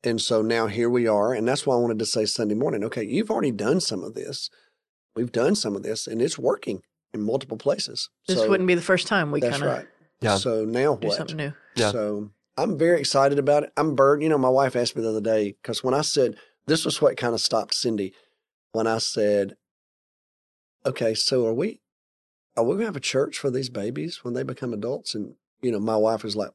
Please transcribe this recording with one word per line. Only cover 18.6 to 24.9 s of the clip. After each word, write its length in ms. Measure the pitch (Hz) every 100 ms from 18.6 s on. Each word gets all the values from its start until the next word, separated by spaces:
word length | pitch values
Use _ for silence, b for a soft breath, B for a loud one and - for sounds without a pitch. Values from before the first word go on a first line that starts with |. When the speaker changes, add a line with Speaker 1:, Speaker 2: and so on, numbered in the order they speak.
| _
Speaker 1:
When 140 | 113 113
I 100 | 110
said, 580 | - - 104 104 98 - _ _ _ _ _ _ _ _ _ _ _ _
"Okay, 300 | 131 123 113
so 320 | 110 - 127 113
are 80 |
we, 260 | 113 196 - _ _ _ _ _ _ _ -
are 80 |
we 100 | 117
gonna 120 | 190 226
have 100 | 156
a 40 |
church 380 | - - - -
for 120 | 143
these 200 | 127 131
babies 540 | 120 104 139 160 -
when 100 | 123
they 80 | 120
become 300 | 120 117 127
adults?" 400 | 107 113